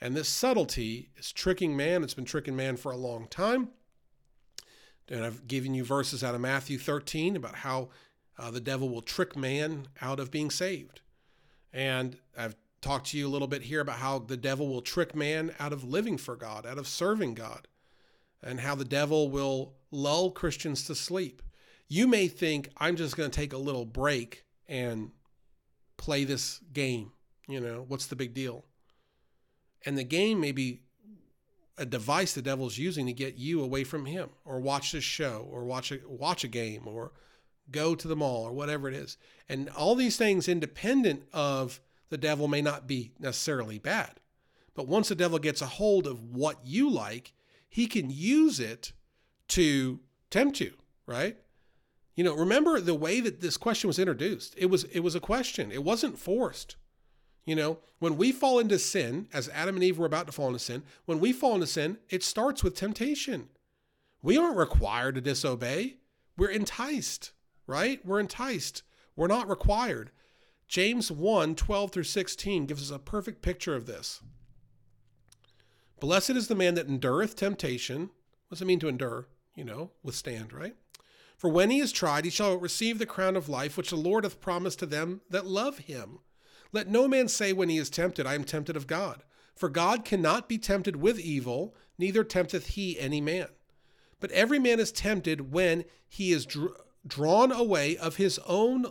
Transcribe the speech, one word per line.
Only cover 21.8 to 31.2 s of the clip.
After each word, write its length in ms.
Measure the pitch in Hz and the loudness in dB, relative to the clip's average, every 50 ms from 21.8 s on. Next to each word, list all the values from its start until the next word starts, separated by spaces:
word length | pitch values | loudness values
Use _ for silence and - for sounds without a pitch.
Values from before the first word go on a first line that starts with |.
| _ - | _ -2
You 180 | 143 180 240 | 2 4 6
may 200 | 254 240 214 190 | 6 6 6 4
think, 440 | 175 - - 180 160 151 147 139 - - - | 2 0 0 0 0 0 -2 -4 -8 -6 -2
"I'm 180 | 147 165 175 | 0 0 0
just 220 | 165 165 143 127 - | 0 -2 -4 -2 -4
gonna 100 | 151 139 | -4 -2
take 240 | - - 147 143 | -2 -2 -4 -4
a 60 | 135 131 | -4 -6
little 260 | 135 143 139 127 117 | -4 -4 -4 -4 -6
break 600 | 113 113 127 135 147 143 127 117 113 - - - _ _ _ _ | -6 -4 0 2 2 2 0 -2 -6 -12 -20 -20 _ _ _ _
and 440 | - 151 127 123 120 113 110 107 110 - _ _ _ _ _ _ _ _ _ _ _ _ _ _ _ _ - | -8 -6 -4 -4 -4 -4 -4 -6 -10 -12 _ _ _ _ _ _ _ _ _ _ _ _ _ _ _ _ -10
play 260 | - - 147 139 139 | -4 -2 0 0 0
this 360 | 135 139 123 - - - - - 165 | 0 -2 -2 -4 -6 -8 -10 -14 -10
game. 400 | 135 143 139 131 123 117 107 110 - _ _ _ _ _ _ | -6 -4 -2 -2 -2 -4 -6 -10 -16 _ _ _ _ _ _
You 140 | - 139 135 | -10 -8 -6
know, 240 | 120 117 117 117 131 | -6 -6 -6 -8 -8
what's 200 | 127 139 131 - | -8 -8 -8 -8
the 100 | - 143 | -8 -6
big 160 | 123 135 120 | -6 -6 -6
deal?" 320 | 113 135 131 127 117 131 - _ _ _ _ _ _ _ _ _ _ _ _ _ _ _ _ _ _ _ _ _ _ _ - | -6 -6 -6 -6 -8 -10 -14 _ _ _ _ _ _ _ _ _ _ _ _ _ _ _ _ _ _ _ _ _ _ _ -6
And 120 | 143 139 | -4 -4
the 80 | 139 127 | -2 -2
game 360 | 120 156 170 202 220 220 196 | 0 0 2 2 4 2 2
may 120 | 156 143 | 0 0
be 300 | 135 139 135 127 123 - _ _ _ _ _ 208 214 - | 0 -2 -2 -2 -4 -8 _ _ _ _ _ -20 -20 -20